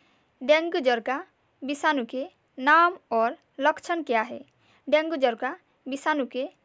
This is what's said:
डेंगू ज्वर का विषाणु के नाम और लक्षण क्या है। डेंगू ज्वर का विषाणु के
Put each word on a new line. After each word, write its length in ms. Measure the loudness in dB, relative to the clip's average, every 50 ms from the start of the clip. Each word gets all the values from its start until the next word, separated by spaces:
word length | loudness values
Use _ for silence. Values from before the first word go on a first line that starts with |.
| _ _ _ _ _ _ _ -2
डेंगू 400 | 2 4 4 4 2 0 -2 0
ज्वर 200 | 2 2 0 0
का 160 | 0 -4 -6 -6 -8 -12 _ _ _ _ _ _
विषाणु 420 | -8 -8 -6 -2 0 0 0 0 -2
के 200 | -4 -6 -8 -8 -8 _ _ _ _ _ -2
नाम 400 | 2 4 6 6 6 4 2 -4 _ -4
और 240 | 0 0 0 0 -2 -6 _ _ _ -2
लक्षण 420 | 0 0 0 0 -4 -6 -4 -4
क्या 200 | -2 0 0 0
है। 180 | -2 -4 -8 -14 -16 _ _ _ _ _ _ _ _ 0
डेंगू 280 | 0 2 2 0 0
ज्वर 180 | 2 2 2 2
का 200 | 0 -6 -8 -8 -10 _ _ _ _ -12
विषाणु 400 | -10 -10 -4 -2 -2 0 0 -2
के 220 | -4 -6 -8 -8 -8 -10 _ _